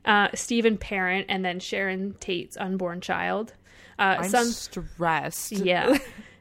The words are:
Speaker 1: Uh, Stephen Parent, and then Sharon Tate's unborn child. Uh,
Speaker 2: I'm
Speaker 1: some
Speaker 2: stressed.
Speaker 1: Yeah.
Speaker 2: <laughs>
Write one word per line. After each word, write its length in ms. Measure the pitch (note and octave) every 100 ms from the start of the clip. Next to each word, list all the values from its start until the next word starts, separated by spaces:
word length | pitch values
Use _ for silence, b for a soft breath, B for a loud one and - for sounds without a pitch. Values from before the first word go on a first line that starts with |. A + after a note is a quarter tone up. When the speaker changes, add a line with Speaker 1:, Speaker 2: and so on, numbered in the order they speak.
Speaker 1:
Uh, 260 | - G#3 G3+
Stephen 440 | - - A#3 A3+ G#3
Parent, 480 | - G3+ F#3 F#3+ F#3+
and 160 | G3
then 160 | F#3 F3
Sharon 540 | - G3+ G3 F#3 G3 G3
Tate's 340 | - F3+ - -
unborn 420 | G3 F#3+ F3+ F3
child. 520 | F3+ F3 F3+ F#3+ A3+ - B B B B
Uh, 160 | G3 F#3+
Speaker 2:
I'm 100 | F3
Speaker 1:
some 180 | A#3+ A#3
Speaker 2:
stressed. 1040 | A3+ - - D#3+ - E3 D#3+ C#3+ - -
Speaker 1:
Yeah. 440 | G3+ F#3 F3 - C4+
Speaker 2:
<laughs> 40 | - B B B